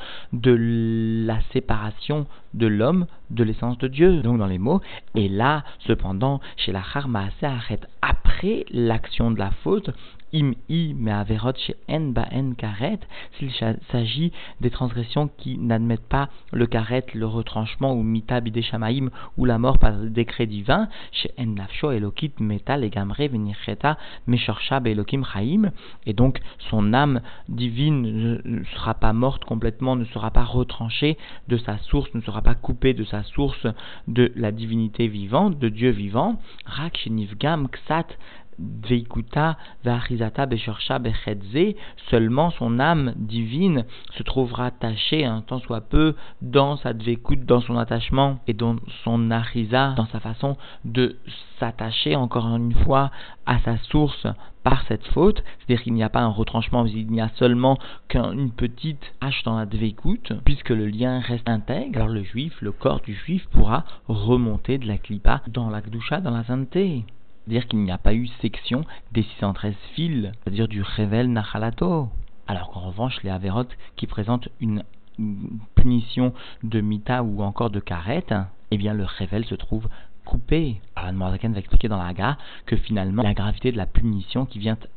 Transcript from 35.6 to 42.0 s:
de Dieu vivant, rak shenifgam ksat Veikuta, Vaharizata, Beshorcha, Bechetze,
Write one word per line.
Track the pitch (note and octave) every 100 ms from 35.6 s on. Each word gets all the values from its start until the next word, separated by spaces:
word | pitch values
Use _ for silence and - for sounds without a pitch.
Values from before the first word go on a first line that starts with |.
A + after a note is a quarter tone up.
de | A2+
Dieu | G#2+ B2+
vivant, | G#2 G2+ A2+ G3 A3 - - -
rak | A2 E3 -
shenifgam | A2+ A2 G2+ G2 C#3+ E3 C3
ksat | - - D#3+ D#3+ - - - - -
Veikuta, | G#2 A2 G#2+ B2 A#2 A#2+ A2 C#3+ D#3+ D#3 - -
Vaharizata, | A#2+ A#2+ - A#2 A2 C#3 C#3
Beshorcha, | A#2 - G#2 - C3
Bechetze, | A#2 G#2+ - G2+ G2 C3 G#3 G#3 - -